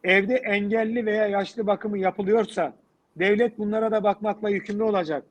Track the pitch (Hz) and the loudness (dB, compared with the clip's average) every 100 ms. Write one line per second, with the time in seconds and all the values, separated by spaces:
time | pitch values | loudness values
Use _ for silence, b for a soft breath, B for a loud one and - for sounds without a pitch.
0 | 180 190 196 254 220 202 202 220 220 240 | 4 4 4 -2 0 -2 0 0 0 -2
1 | 214 214 208 196 190 - 208 202 214 202 | 0 0 0 0 -4 -4 -2 -2 -2 0
2 | 185 185 196 226 214 - 147 - _ _ | -2 0 2 2 2 -2 -4 -6 _ _
3 | _ 156 185 208 240 220 208 220 220 214 | _ -2 2 4 2 0 -4 -2 0 2
4 | 208 202 208 208 214 202 - 208 220 202 | 0 0 -4 -4 -2 -2 -4 -2 0 0
5 | 160 143 - | -2 -6 -8